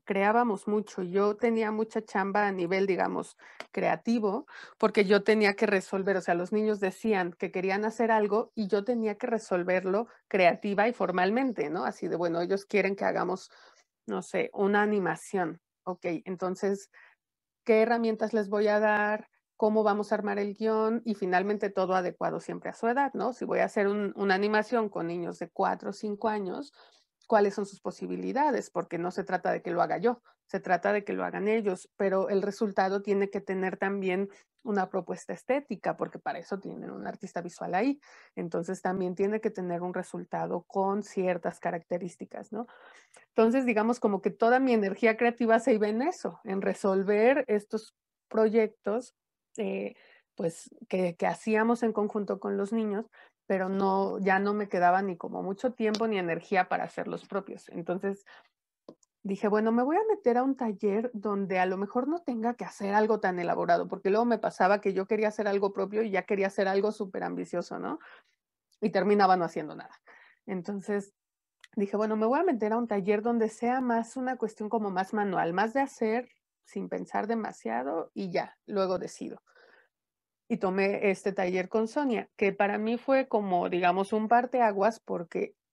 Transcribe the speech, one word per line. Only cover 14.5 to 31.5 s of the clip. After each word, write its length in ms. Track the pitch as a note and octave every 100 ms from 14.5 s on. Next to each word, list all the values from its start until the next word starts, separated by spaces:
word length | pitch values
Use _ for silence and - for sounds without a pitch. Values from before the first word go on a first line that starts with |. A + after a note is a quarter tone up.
una 300 | - G3 G3+
animación. 800 | G#3+ G#3 F3 E3 - G3 E3 E3+ _ _ -
Ok, 200 | F#3 F3+ D#3+ -
entonces, 640 | F3+ F#3 F#3+ G3 G3 - - - _ _ _ _ _ -
¿qué 160 | A3
herramientas 520 | A3 A#3 A3+ A3 A3
les 160 | A3 G3
voy 180 | G#3 G#3
a 120 | G#3
dar? 500 | G#3+ G#3+ G#3 G#3+ - _ _ -
¿Cómo 240 | G#3+ G#3+
vamos 300 | G#3+ G#3 G3+
a 40 | G#3+
armar 220 | G#3 G3+
el 160 | G3+
guión? 480 | G3+ A3 A3 A3 A#3 A#3
Y 100 | G3+
finalmente 560 | F#3 F3+ G3 G#3 G3+
todo 240 | G3 F#3 F#3
adecuado 440 | F3+ F3 E3+ E3
siempre 300 | - F3 F3+
a 60 | -
su 120 | A3+
edad, 240 | B3 C#4 -
¿no? 180 | A3
Si 120 | B3 -
voy 140 | F#3
a 60 | G3
hacer 220 | A3 G3+
un, 260 | G#3 G3+ -
una 200 | G3 F#3+
animación 540 | G#3 G#3+ G#3+ A#3+ G#3+
con 180 | F3+ E3
niños 320 | F3 F3 F3
de 100 | E3+
cuatro 400 | - F#3+ F#3 G3+
o 40 |
cinco 360 | G3 G#3+ G#3 A3+
años, 420 | G#3+ F#3 F#3 C#4+ - - _ _ _ -
¿cuáles 260 | A3 G3+
son 140 | - G2
sus 120 | -
posibilidades? 920 | G3+ - F2+ F3+ F#3 A3 D4+ G#3+ G3
Porque 260 | F3 E3+ E3
no 140 | F3+
se 120 | F3+
trata 280 | F#3 F3+ F3+
de 100 | E3+
que 80 | F3+
lo 140 | E3+
haga 160 | E3+ E3
yo, 240 | A3 A#3 _ _ _
se 120 | G3
trata 340 | F#3 F3 G3+
de 100 | G#3
que 100 | G3+
lo 100 | F#3+
hagan 240 | F3+ F3
ellos, 400 | G3+